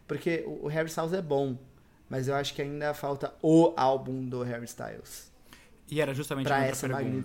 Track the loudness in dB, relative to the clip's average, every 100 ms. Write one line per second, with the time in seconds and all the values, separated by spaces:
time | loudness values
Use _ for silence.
0 | -8 -4 -2 -2 -2 -6 -4 -2 -2 -2
1 | -2 -2 0 0 0 -2 -10 -20 -20 -20
2 | -8 -4 0 0 -2 -4 -6 -4 -4 -2
3 | -4 -4 -6 0 6 8 8 6 4 4
4 | 0 -6 -4 -4 -4 -6 -8 -10 -10 -10
5 | -14 -18 -18 -20 -20 -20 -20 -20 -6 -2
6 | 0 -2 -4 -4 0 2 2 0 -2 -2
7 | -2 -4